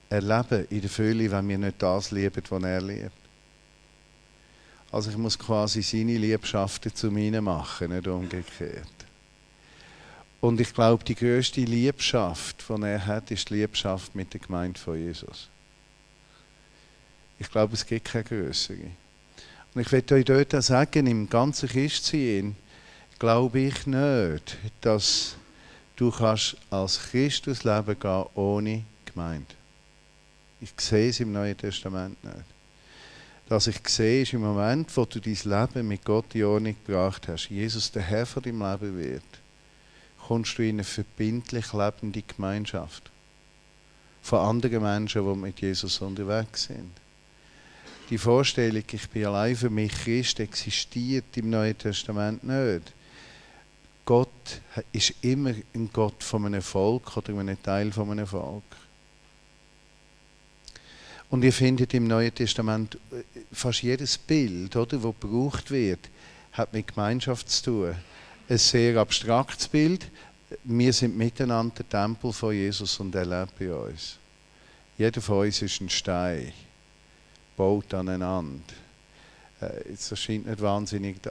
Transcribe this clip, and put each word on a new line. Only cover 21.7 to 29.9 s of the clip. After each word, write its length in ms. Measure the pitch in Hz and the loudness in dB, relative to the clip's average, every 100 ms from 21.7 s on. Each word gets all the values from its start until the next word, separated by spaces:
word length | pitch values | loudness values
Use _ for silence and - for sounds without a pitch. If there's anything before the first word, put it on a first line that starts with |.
| 123 147 - - 156 127 101 101 101 - - - - - - | 0 0 0 0 0 2 2 0 -6 -16 -20 -20 -20 -20 0
glaube 400 | 113 117 127 131 | 4 4 4 2
ich 260 | 135 131 143 | 0 -2 -2
nicht, 720 | 131 143 127 90 78 - - 104 - | 2 4 4 2 -2 -6 -10 -10 -2
dass 540 | 117 107 - - - - - - - - - - | 2 4 4 0 -2 -8 -20 -20 -20 -20 -20 0
du 160 | 120 | 0
kannst 460 | - 113 107 - - - | 4 2 4 -2 -4 -4
als 300 | 98 95 - - | -2 0 -2 -2
Christus 520 | 123 139 131 - 123 | 0 2 0 -4 -2
leben 360 | 117 107 104 101 | 2 2 0 -2
gehen 260 | 101 95 92 - | 0 0 -2 -2
ohne 480 | 98 104 107 110 107 101 98 | 0 2 0 -4 -8 -16 -12
Gemeinde. 480 | 87 82 80 69 - - - - | -8 -6 -6 -10 -18 -20 -20 -20